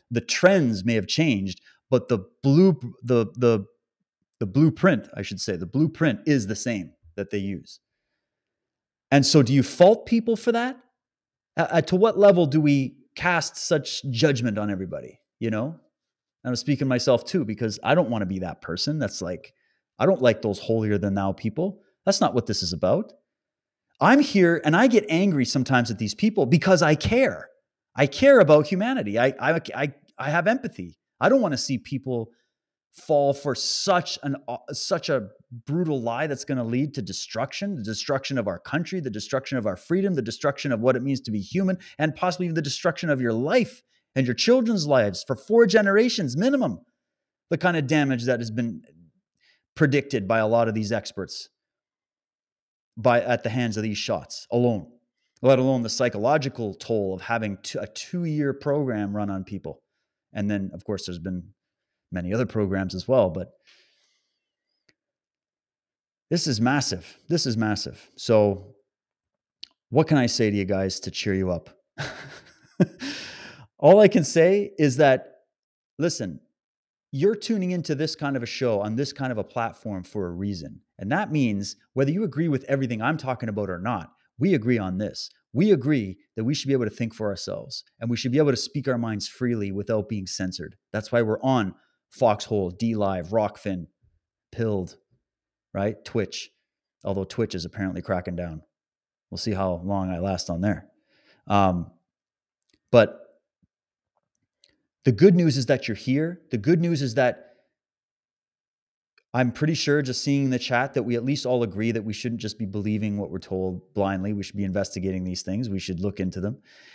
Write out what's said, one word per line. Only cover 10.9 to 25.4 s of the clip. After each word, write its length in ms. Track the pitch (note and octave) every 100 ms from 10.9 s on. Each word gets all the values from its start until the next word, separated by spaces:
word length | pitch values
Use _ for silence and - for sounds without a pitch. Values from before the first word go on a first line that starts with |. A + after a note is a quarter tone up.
| _ _ _ _ _ _ -
Uh, 120 | C#3
uh, 120 | E3
to 140 | - F#3
what 220 | A3 F#3+
level 280 | G3+ F3+ D#3
do 140 | D3+
we 360 | D3+ C#3 C3 - _ -
cast 400 | F3 E3+ - -
such 480 | - D#3+ - - C#3
judgment 480 | A2+ D3+ C3+ A#2+ G#2
on 120 | G#2
everybody, 500 | F#2+ F#2 D2 B1 - _ _
you 100 | A2+
know? 300 | G#2+ C3+ E3 _ _ _ _ _ _
And 60 | B2
I'm 60 | A#2+
speaking 320 | - C#3 C3+
myself 360 | B2 C#3 A#2+
too, 220 | - F#3 A2
because 340 | G#2+ A2+ G#2
I 120 | - C#3+
don't 140 | A#2
wanna 160 | A2+ F#2+
be 140 | F#2+
that 220 | F2+ -
person 380 | - E2+ - D3+
that's 220 | G#2 -
like, 320 | F2 F2 - _ _ _ _ -
I 60 | C#3+
don't 160 | F#3+
like 200 | B2 G#2+
those 180 | A2 G2
holier 380 | - A2+ G#2+ G2+
than 160 | G2+
thou 180 | G2 G2
people. 520 | F#2+ A2+ B2+ F#3 - _ _ -
That's 160 | G3
not 120 | F#3+
what 120 | A#2+ A#2
this 180 | G#2
is 100 | F2
about. 400 | F2 F#2 C#3+ A3 _ _ _ _ _ _ _ _ _
I'm 180 | D#3+ C4+
here 420 | D4 G3+ F3 E3 D3+
and 100 | E3+
I 120 | B3+
get 180 | A3 -
angry 360 | D#3+ G3 D3